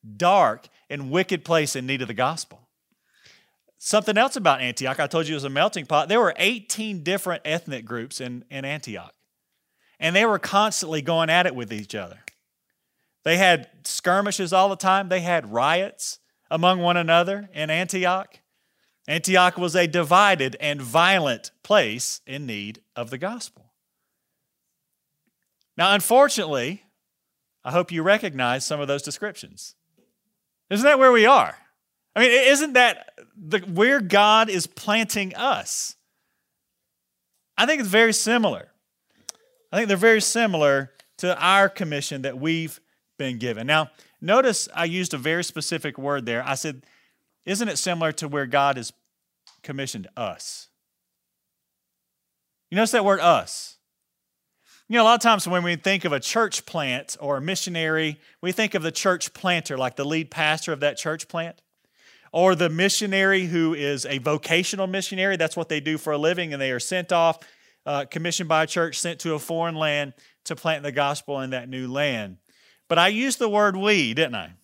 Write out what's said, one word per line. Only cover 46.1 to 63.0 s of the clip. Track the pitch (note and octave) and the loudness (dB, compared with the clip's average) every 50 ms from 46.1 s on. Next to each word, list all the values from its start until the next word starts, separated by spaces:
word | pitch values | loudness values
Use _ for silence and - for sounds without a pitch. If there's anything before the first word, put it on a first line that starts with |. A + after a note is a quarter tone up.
| C#3+ C#3 B2 | -4 -4 -4
there. | A2+ A#2 A#2 B2+ | -4 -4 -4 -4
I | C#3+ C#3 | -4 -6
said, | C3 - D#3 C#3+ C3 _ _ _ _ _ _ _ _ _ _ _ _ _ | -6 -6 -8 -10 -10 _ _ _ _ _ _ _ _ _ _ _ _ _
"Isn't | - G3 G3+ A#3+ G#3+ | -6 -6 -4 -4 -4
it | D#3+ | -4
similar | C3 - F#3 F3 E3+ E3 D#3 D3+ | -4 -4 -4 -2 -2 -2 -2 -2
to | - D#3+ D3 | -4 -8 -6
where | C#3+ D3 C#3 | -4 -4 -4
God | B2+ A#2 C#3+ C#3 C#3 C3+ B2+ | 0 2 2 2 2 0 -2
has | A2+ - - _ _ _ _ _ _ _ _ _ _ _ _ _ _ | -6 -12 -14 _ _ _ _ _ _ _ _ _ _ _ _ _ _
commissioned | - C#3+ C3+ C#3 C3 - A2+ F#2 - _ | -12 -10 -8 -8 -8 -8 -12 -12 -14 _
us?" | - A#2 G2 - - - - - - - _ _ _ _ _ _ _ _ _ _ _ _ _ _ _ _ _ _ _ _ _ _ _ _ _ _ _ _ _ _ _ _ _ _ _ _ _ _ _ _ _ | -8 -8 -8 -8 -10 -14 -16 -16 -16 -18 _ _ _ _ _ _ _ _ _ _ _ _ _ _ _ _ _ _ _ _ _ _ _ _ _ _ _ _ _ _ _ _ _ _ _ _ _ _ _ _ _
You | E3 | 0
notice | F#3+ A3+ A3 - | 0 0 2 2
that | A#3+ G3+ | 2 4
word | G3+ G3 F#3 | 4 2 4
"us"? | D3+ F3 E3 B2+ - - - - - - - _ _ _ _ _ _ _ _ _ _ _ _ _ _ _ _ _ _ _ _ _ _ _ | 6 6 4 4 2 -4 -12 -14 -14 -16 -20 _ _ _ _ _ _ _ _ _ _ _ _ _ _ _ _ _ _ _ _ _ _ _
You | A3 | 2
know, | A#3+ A3+ | 4 6
a | |
lot | A3 A#3+ | 6 6
of | A#3 | 6
times | - A#3 A3+ G3+ - | 4 2 2 2 0
when | F3 F3+ F3+ F3 | -2 -2 -2 -2
we | F3 F3 | -2 -4
think | D#3+ _ F#3+ G3 F#3+ - | -2 _ -2 -2 0 -2
of | F3 C#3+ | -2 -4
a | C3+ | -2
church | - - - A3+ A#3 G3+ - - - | -4 -4 -2 -2 -2 -2 -2 -8 -10
plant | - - E3+ D3 C3+ B2 C3 D3 - - - | -8 -6 -6 -4 -4 -4 -6 -6 -10 -12 -8
or | D3 C#3 C#3+ | -4 -4 -4
a | C3+ | -4
missionary, | C#3 E3+ F#3+ F3+ - F#3+ F3 E3 D#3+ D#3+ D#3+ D#3 D#3 D#3 D3+ D3+ _ _ _ _ | -4 -6 -6 -6 -6 -6 -6 -4 -2 -2 -2 -2 -2 -2 -6 _ _ _ _ _
we | - F3+ F3+ | -6 -6 -2
think | - A3 G3+ - | 0 -2 0 0
of | F#3+ D#3 | -2 -4
the | E3 | -4
church | D#3+ - - G3+ F3+ E3+ - - _ | -6 -2 0 0 0 0 -4 -10 _
planter, | - - F#3 F3 E3+ D3+ - D3 C3 | -6 -2 -2 0 0 -2 -4 -4 -4
like | C3 B2+ - | -4 -4 -4
the | - C#3 | -4 -6
lead | C#3+ D#3 D#3+ D#3+ - - | -4 -4 -4 -4 -6 -4
pastor | D#3+ D#3 D3+ D#3 D#3 - - D#3+ | -2 0 0 0 -2 -4 -6 -6
of | C3+ | -2
that | C#3+ D3 C#3 | -2 -2 -2
church | - - D#3+ D#3 D#3+ - _ | -2 -6 -8 -8 -8 -10 _
plant, | - E3+ E3 E3+ E3 _ _ _ _ _ _ _ _ _ _ _ _ _ _ _ - | -10 -10 -10 -10 -14 _ _ _ _ _ _ _ _ _ _ _ _ _ _ _ 0
or | E3 F3+ F#3+ F#3 | 2 4 4 4
the | D#3 F3+ E3+ | 4 2 0
missionary | D#3 E3 F#3 G3 G3+ - | 0 0 0 0 0 0